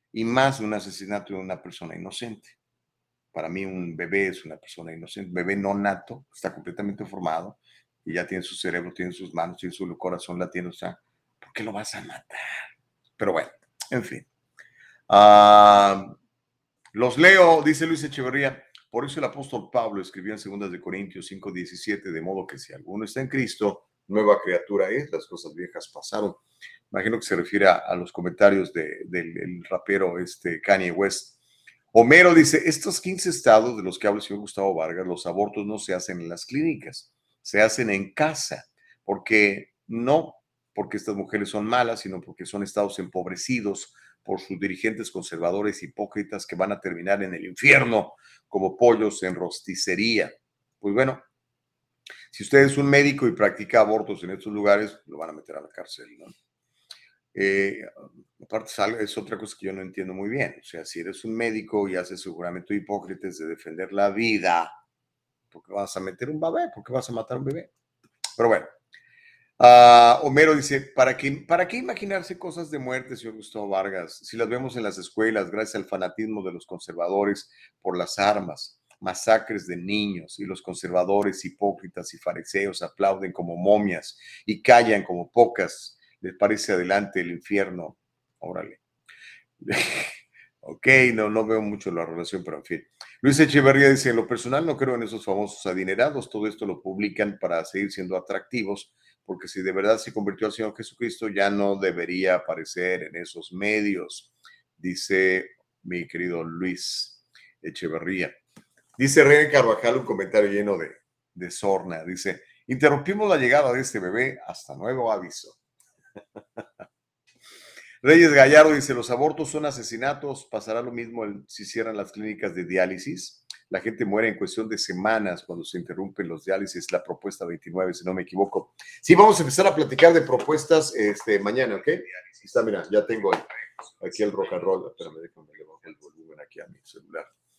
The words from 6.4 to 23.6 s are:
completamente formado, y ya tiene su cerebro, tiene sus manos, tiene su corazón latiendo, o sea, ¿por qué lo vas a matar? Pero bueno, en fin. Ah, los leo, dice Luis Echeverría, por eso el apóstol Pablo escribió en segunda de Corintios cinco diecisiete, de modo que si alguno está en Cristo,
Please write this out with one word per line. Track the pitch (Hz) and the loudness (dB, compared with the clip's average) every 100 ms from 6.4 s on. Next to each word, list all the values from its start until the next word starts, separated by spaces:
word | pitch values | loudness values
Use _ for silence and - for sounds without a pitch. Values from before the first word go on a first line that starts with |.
| 95 | -10
completamente | 98 90 85 101 98 104 | -10 -16 -10 -10 -10 -12
formado, | 98 85 80 92 - _ _ _ _ | -8 -6 -6 -8 -18 _ _ _ _
y | - 85 | -10 -6
ya | 87 | -6
tiene | 92 | -8
su | - - | -10 -8
cerebro, | 92 87 87 | -6 -6 -8
tiene | - 90 | -8 -10
sus | 87 90 | -10 -12
manos, | 82 85 87 | -8 -8 -8
tiene | 90 | -12
su | 85 92 85 | -10 -10 -8
corazón | 90 87 - 90 | -8 -8 -10 -10
latiendo, | 87 90 90 | -8 -8 -12
o | |
sea, | - 90 87 _ _ _ _ | -12 -14 -14 _ _ _ _
¿por | - | -16
qué | - | -12
lo | 110 | -10
vas | 104 107 | -10 -12
a | - | -14
matar? | - - _ - - - - _ _ _ _ - | -16 -20 _ -14 -12 -12 -14 _ _ _ _ -8
Pero | 101 | -4
bueno, | 82 - _ _ - - | -2 -4 _ _ -18 -8
en | 127 | -8
fin. | - - - _ _ _ - _ - _ - | -8 -12 -18 _ _ _ -20 _ -20 _ 4
Ah, | 101 104 104 104 104 104 101 101 98 95 - _ _ _ _ _ _ _ | 10 12 12 12 12 12 10 8 2 -6 -18 _ _ _ _ _ _ _
los | 104 123 131 | -2 -2 6
leo, | 175 190 175 160 | 8 10 8 6
dice | 147 143 160 | 4 0 -2
Luis | 160 | -4
Echeverría, | 147 139 127 135 139 135 _ _ _ | -6 -8 -6 -2 -4 -6 _ _ _
por | 117 139 | -8 -6
eso | 156 | -6
el | 135 | -8
apóstol | 143 139 120 95 | -8 -10 -10 -4
Pablo | 123 113 101 | -2 -2 -6
escribió | 90 95 95 | -12 -12 -12
en | 107 | -12
segunda | 101 101 98 | -12 -10 -10
de | 87 | -10
Corintios | 90 92 98 90 87 | -10 -10 -10 -14 -18
cinco | 95 101 | -16 -12
diecisiete, | 90 87 90 - 101 95 | -12 -12 -12 -8 -8 -8
de | 80 | -10
modo | 85 98 92 | -8 -8 -10
que | - | -16
si | - | -20
alguno | - - 101 107 | -20 -14 -12 -10
está | 131 | -10
en | 135 | -6
Cristo, | 135 117 - | -6 -6 -4